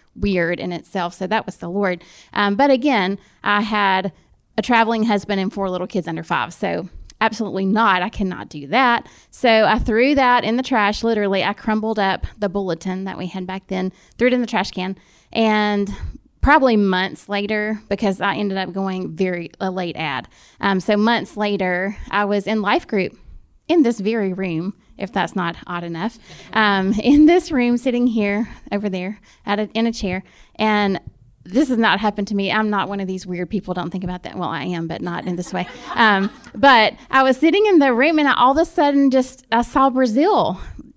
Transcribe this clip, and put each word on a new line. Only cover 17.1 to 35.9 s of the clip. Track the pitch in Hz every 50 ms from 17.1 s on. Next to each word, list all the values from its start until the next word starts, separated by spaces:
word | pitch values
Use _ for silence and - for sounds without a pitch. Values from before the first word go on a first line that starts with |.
| - - - -
later, | 202 202 202 202 220 214 208 214 220 208 - -
because | 202 196 - 202 196 196
I | 196 202 -
ended | - 208 202 190 190
up | 190 185
going | 175 190 196 190 185 185 185 156 160 156
very, | 190 185 180 175 170 - - -
a | 190 190
late | 180 185 180 175 - -
ad. | 160 151 139 127 - - _ _ - _ _ -
Um, | - 196 196 190
so | 180 - 214
months | 208 208 220 240 220 131 - -
later, | 208 208 208 202 202 190 185 180 175 185 196 208 - - -
I | - 202 208
was | 202 208 202 196 180
in | 220 220
life | 208 190 220 349 - -
group | - 202 185 - - - - - - - - _ _ _ _ -
in | 320 359 285
this | 226 240 -
very | 190 202 226 226 208 190
room, | 185 180 190 185 165 160 170 190 - _ _ _ - -
if | - -
that's | - 202 175 165 -
not | 196 180 170 170 - - -
odd | 180 175 170
enough, | 170 170 160 170 233 - - - - - - - - -
um, | 220 220 208 202 196 190 190 196
in | 202 - 240 294 294 311
this | 302 339 370 359 -
room, | 320 254 247 240 240
sitting | 240 240 269 240 240 247 247
here, | 220 226 208 202 202 208 233 - - - - -
over | - 202 208 208
there, | 185 185 180 185 208 - _ _ _ _ -
at | - 202 202
a, | 214 202 -
in | 220 226 233
a |
chair. | 226 - - 190 180 190 185 _ _ _ - _ _
And | - 220 214 214 208 208 196 196 - - - - _ _ _ _ _ -
this | - 180 233 311 254
has | 254 220
not | 226 214 170 196
happened | 214 214 208 214 202 196
to | 214
me. | 202 196 190
I'm | - 214 220 214
not | 208 202 185 160
one | 202 202
of | 196 185
these | 185 185 -
weird | 180 180 170 180 170
people. | - 208 196 - 180
Don't | 175 175 175
think | - 185 185
about | 175 180 180 -
that. | - -
Well, | - 180 135
I | - 160 -
am, | 185 180 170 165 165
but | 165 -
not | - 175 170 170 -
in | 180 180
this | 170 180 -
way. | - 180 180 - - - - -